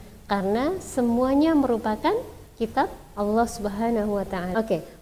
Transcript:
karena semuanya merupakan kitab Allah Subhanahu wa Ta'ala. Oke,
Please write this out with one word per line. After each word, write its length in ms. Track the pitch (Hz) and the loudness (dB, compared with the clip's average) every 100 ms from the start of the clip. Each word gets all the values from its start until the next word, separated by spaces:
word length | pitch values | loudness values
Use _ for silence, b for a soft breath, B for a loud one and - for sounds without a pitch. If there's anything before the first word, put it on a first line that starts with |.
| B B - | B B -4
karena 480 | 202 190 220 294 370 | -2 0 0 0 -2
semuanya 720 | - 269 240 233 254 277 320 302 | -4 -2 2 2 2 4 4 4
merupakan 560 | 262 226 226 214 311 440 - - - - | 4 2 0 0 0 0 -2 -16 -20 -6
kitab 320 | 226 - 339 - - - | -4 0 -2 -2 -14 -4
Allah 320 | 208 220 233 | 0 2 0
Subhanahu 720 | - 202 202 233 226 214 202 | 0 -4 -2 0 0 0 -2
wa 80 | - | -2
Ta'ala. 320 | 185 180 226 | -4 -2 -2
Oke, 240 | 220 165 B B | 0 -2 B B